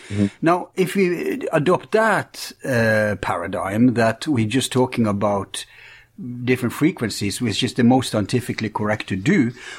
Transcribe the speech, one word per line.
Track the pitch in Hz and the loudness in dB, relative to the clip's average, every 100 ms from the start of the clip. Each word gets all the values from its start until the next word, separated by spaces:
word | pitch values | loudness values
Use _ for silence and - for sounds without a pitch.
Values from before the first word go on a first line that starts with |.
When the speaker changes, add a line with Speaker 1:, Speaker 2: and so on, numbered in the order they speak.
| - | -8
Speaker 1:
Mm-hmm. | 101 101 - | -2 -2 0
Speaker 2:
Now, | 160 175 - | 0 0 -2
if | - 180 | -2 -2
we | 196 185 175 - 262 - | 2 2 0 -2 -4 -2
adopt | 160 147 175 - | 0 2 0 2
that, | 214 220 180 - - - - | 2 2 2 -2 -12 -16 -12
uh, | - 120 113 107 107 98 | -2 2 4 4 2 -2
paradigm | - 92 87 92 92 104 127 | -4 -4 -4 -4 -2 4 4
that | 117 113 110 160 | 4 2 0 -2
we're | 131 107 | 0 0
just | 131 123 | 0 0
talking | 127 123 123 110 | 0 0 2 0
about | 101 104 101 95 - - - - - _ - 131 123 | 2 0 -2 -4 -12 -14 -20 -20 -20 _ -16 -12 -8
different | 123 127 117 | -2 0 0
frequencies, | - 151 165 110 - 101 - | 0 0 0 -6 -4 -4 -2
which | 120 101 | -4 -2
is | 113 | -4
the | - | 4
most | 117 131 123 | 4 4 2
scientifically | 113 98 123 - - 107 | -2 0 -2 -2 -6 -4
correct | - 104 107 - | -4 -2 -2 -4
to | 95 | -2
do, | 107 196 120 123 - | 2 2 2 -2 -16